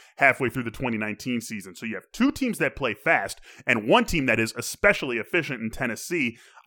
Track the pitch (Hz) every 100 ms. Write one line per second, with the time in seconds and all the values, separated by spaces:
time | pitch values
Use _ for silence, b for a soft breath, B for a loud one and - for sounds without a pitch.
0 | B B 139 127 123 131 113 - 123 110
1 | 107 104 127 120 - 107 92 87 113 95
2 | - - 269 311 254 185 143 - 127 101
3 | 160 143 98 - B B - 117 110 226
4 | 233 160 131 110 113 120 - - 202 196
5 | 143 117 104 175 143 123 113 - 123 110
6 | - 175 120 113 B B